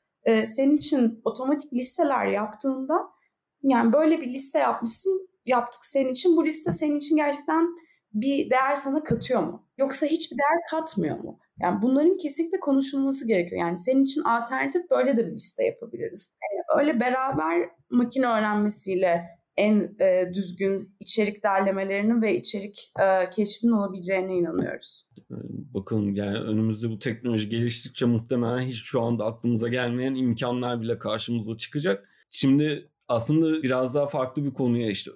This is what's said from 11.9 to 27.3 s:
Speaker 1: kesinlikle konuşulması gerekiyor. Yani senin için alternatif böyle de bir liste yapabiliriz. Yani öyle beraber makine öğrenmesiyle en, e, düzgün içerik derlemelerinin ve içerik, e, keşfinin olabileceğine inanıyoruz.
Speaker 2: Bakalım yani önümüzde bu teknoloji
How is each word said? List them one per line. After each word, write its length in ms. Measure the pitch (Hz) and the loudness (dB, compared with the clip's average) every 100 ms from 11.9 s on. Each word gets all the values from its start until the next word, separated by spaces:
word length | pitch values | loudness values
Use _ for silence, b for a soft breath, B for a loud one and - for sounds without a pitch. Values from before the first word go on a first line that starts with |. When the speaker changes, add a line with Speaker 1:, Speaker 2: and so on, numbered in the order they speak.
| 269 320 381 | 4 4 2
Speaker 1:
kesinlikle 440 | 311 285 330 359 | -2 -2 -2 -2
konuşulması 680 | 285 269 269 277 269 269 233 | 2 2 2 0 0 0 0
gerekiyor. 320 | 190 175 180 | 0 0 -2
Yani 180 | 170 175 | -2 -2
senin 260 | - 269 | 2 4
için 180 | 269 302 | 4 2
alternatif 680 | 262 233 233 262 277 359 - | 2 0 -2 -4 -2 -2 0
böyle 260 | 254 254 233 | 2 4 2
de 100 | 170 | 0
bir 60 | |
liste 320 | - - - | -4 -6 -2
yapabiliriz. 720 | 95 - - 117 - 185 - - | -2 -2 -10 -8 -8 -10 -16 -10
Yani 380 | - 381 - - | -8 -6 0 2
öyle 200 | 294 233 | 2 2
beraber 680 | 247 262 269 277 311 339 - _ - | 0 0 -2 -2 0 -2 -2 _ -2
makine 360 | 247 240 269 247 | 0 0 0 0
öğrenmesiyle 960 | 220 214 208 208 208 196 185 185 170 170 - _ - | 2 0 0 0 -2 -2 0 2 0 -2 -18 _ 0
en, 400 | 208 214 175 - | 4 4 2 2
e, 300 | 190 185 180 | 4 4 2
düzgün 640 | 185 180 180 196 196 - - | -2 -6 -2 -2 -2 -6 -10
içerik 440 | - - 202 202 | -2 0 0 0
derlemelerinin 800 | 208 196 196 196 196 196 208 233 | 0 2 2 0 -2 0 2 2
ve 140 | 220 - | 2 0
içerik, 560 | - 208 202 - - - | 0 -4 -6 -14 -8 0
e, 300 | 196 190 185 | 4 4 2
keşfinin 420 | 220 208 - 233 | 0 -2 2 2
olabileceğine 640 | 220 202 185 175 190 190 185 | 2 0 -4 -2 -2 0 0
inanıyoruz. 720 | 165 175 - - - - - - - - - - - | 0 -2 -4 -6 -12 -16 -18 -20 -16 -14 -12 -12 -8
Speaker 2:
Bakalım 400 | - 95 110 101 | -8 -2 -2 0
yani 240 | 98 101 104 | -2 -2 -4
önümüzde 520 | 110 107 110 107 117 | -2 0 0 -2 -4
bu 80 | 107 | -6
teknoloji 500 | 127 113 123 | -6 -4 -2